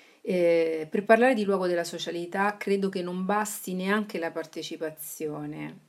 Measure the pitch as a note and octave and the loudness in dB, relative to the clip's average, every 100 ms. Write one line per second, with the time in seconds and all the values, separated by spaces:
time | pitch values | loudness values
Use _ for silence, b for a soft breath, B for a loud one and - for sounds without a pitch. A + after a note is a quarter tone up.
0 | B B - F#3 E3+ E3+ E3 D#3+ D#3 G#3 | B B -2 4 6 6 4 0 -2 -2
1 | G3+ A3+ B3 B3 G3 G3 F#3 F3 E3+ E3+ | 6 6 6 4 2 0 2 0 -2 -6
2 | - E3+ F3 F#3+ G3+ G#3 - G3+ G3 F#3+ | -6 -6 -4 0 0 0 0 0 0 -2
3 | F3 F3+ F#3+ G#3 G#3+ - - F#3 F#3+ G#3 | -4 -4 0 0 -2 -6 -6 -4 0 0
4 | G#3 F#3+ E3 E3 D#3+ - D#3 E3 D#3+ D#3 | 0 -4 -4 -6 -8 -8 -10 -6 -6 -8
5 | - - D#3 D3+ D3 D3+ D3+ - | -12 -8 -6 -6 -8 -8 -10 -12